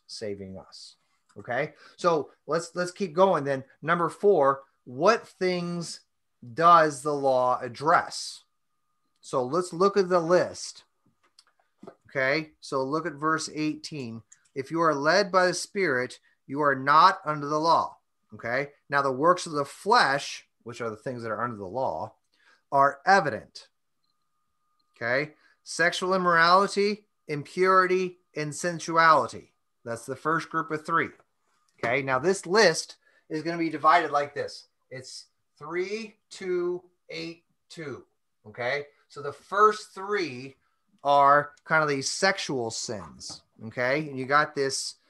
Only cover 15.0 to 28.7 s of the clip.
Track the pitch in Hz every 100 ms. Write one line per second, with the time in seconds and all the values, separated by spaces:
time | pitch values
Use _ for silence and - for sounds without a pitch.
15 | 147 185 190 185 180 170 - 202 180 127
16 | 127 - _ _ - 135 147 131 135 151
17 | 185 190 151 151 143 151 165 143 92 -
18 | _ _ _ 107 117 127 143 _ _ 143
19 | 139 127 160 175 175 147 139 - 190 240
20 | 151 139 - - - _ 113 117 117 107
21 | 139 123 113 104 120 104 92 117 123 80
22 | 107 - _ _ _ _ _ 139 139 139
23 | - 196 151 107 - - - _ _ _
24 | _ _ _ _ _ _ _ _ _ _
25 | 117 131 151 _ _ _ - - 170 175
26 | 185 190 180 165 170 185 196 196 202 202
27 | _ _ - 147 - 180 185 190 180 185
28 | 180 180 _ 151 151 - 175